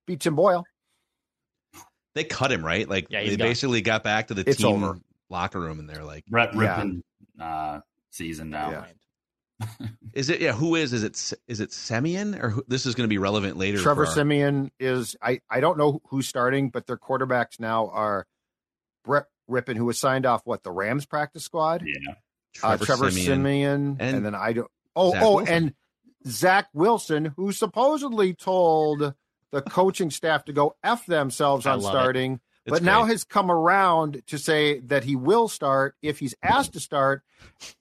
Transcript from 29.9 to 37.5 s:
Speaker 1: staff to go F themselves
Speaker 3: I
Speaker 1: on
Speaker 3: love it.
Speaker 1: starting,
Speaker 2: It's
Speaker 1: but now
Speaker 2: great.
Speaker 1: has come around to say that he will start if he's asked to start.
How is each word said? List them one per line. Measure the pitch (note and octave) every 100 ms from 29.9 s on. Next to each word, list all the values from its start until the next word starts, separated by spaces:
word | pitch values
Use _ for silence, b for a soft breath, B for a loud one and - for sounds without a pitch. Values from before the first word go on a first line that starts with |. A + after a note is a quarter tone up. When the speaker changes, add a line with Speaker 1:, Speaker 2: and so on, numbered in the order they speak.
| - E3+
Speaker 1:
staff | - E3 D3+ -
to |
go | C#3+ D3 -
F | F#3 A#3 -
themselves | D#3+ C3+ - D3 C3+
Speaker 3:
I | C#3
Speaker 1:
on | B2+
Speaker 3:
love | G2+
it. | C3
Speaker 1:
starting, | B2+ C3 C3 B2+ _ _ B2
Speaker 2:
It's |
Speaker 1:
but | D3+
now | F3 G#3+
Speaker 2:
great. | A3
Speaker 1:
has | G#3
come | - G#3 F#3
around | E3+ E3 G3 F#3 E3 D3+ C#3 -
to | D3
say | E3 D3+ D3 C#3
that | B2 C#3+
he | B2
will | C3+ C3 A3+ A3+
start | - C#3+ C3+ C#3 -
if | D3+ C#3+
he's | C3+ -
asked | F3+ B3 C4
to | E3
start. | - D3 C3+ C#3 B B B